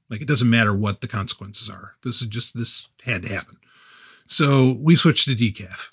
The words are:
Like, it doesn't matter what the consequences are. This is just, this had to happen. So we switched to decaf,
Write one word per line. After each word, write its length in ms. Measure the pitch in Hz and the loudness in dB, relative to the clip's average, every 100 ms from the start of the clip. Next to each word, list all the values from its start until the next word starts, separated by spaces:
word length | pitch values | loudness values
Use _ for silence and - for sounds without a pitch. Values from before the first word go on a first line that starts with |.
| - | -14
Like, 100 | 107 | -8
it 80 | 151 | -2
doesn't 220 | 135 120 | 0 4
matter 240 | 117 107 101 | 4 4 2
what 240 | 104 98 | 0 -4
the 80 | 113 | -8
consequences 600 | 101 98 - 101 - - | -8 -6 -8 -10 -10 -10
are. 240 | 95 - - | -12 -18 -14
This 160 | 127 117 | -6 -4
is 80 | 117 | -4
just, 280 | 113 - 120 | -6 -8 -6
this 320 | 113 - - _ | -6 -6 -10 _
had 180 | 127 101 | -6 -6
to 60 | 98 | -6
happen. 280 | 95 - _ _ _ _ - - _ - | -10 -10 _ _ _ _ -20 -20 _ -4
So 480 | - 147 139 127 120 | 0 4 4 4 4
we 160 | 151 170 | 4 6
switched 300 | 165 143 - | 6 2 0
to 100 | 117 | 0
decaf, 520 | 117 - 92 - - | -2 -2 -12 -16 -14